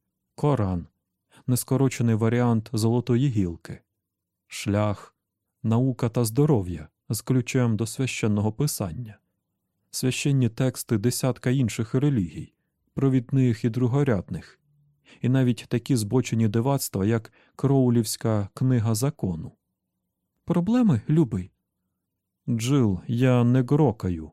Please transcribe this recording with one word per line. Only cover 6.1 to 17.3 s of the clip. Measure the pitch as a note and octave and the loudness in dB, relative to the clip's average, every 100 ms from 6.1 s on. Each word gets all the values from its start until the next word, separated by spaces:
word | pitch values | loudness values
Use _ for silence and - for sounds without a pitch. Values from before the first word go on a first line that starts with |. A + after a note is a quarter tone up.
| B2+ | 0
здоров'я | A2+ A2+ D3 B2+ F2+ E2 D2+ _ - | 0 2 2 2 -2 -8 -12 _ -10
з | A2 | -6
ключем | - B2+ A#2 C3 A#2+ G#2+ | -2 -2 0 0 0 0
до | A2+ | -4
священного | - C3 - A2+ G#2 G#2+ | -4 -6 -2 0 0 0
писання, | A2 D3 - F#2+ D#2+ A2+ - _ _ _ _ _ _ _ | -2 -4 -4 -8 -8 -14 -16 _ _ _ _ _ _ _
священні | - B2+ - D3 C#3 A#2+ | -4 -4 -2 0 2 2
тексти | - C3 - - A2 | 0 -2 -2 -2 0
десятка | A#2+ - C3 - B2 | 0 0 -2 -2 -2
інших | C3+ A2+ - A2+ | 0 0 -2 -4
релігій, | C3 D3 C3 E2+ - - _ _ _ _ | -2 0 0 -2 -6 -16 _ _ _ _
провідних | - C3+ C3 A#2 C3+ B2+ A2+ | -2 0 0 0 2 2 2
і | B2 | -2
другорядних, | A2+ B2 C#3 C#3 G2+ - E2+ - _ _ _ _ _ _ - | 0 0 0 0 0 -4 -10 -12 _ _ _ _ _ _ -6
і | A#2+ | 0
навіть | C3 B2 A#2 - | 2 2 0 -4
такі | A#2+ - B2+ | -4 0 -2
збочені | G#2+ B2+ - A2+ A2 | 0 -2 0 0 0
дивацтва, | A2+ B2+ C#3 - G2 G2 | 0 0 -2 -4 -2 0
як | A2+ A2 | -2 -4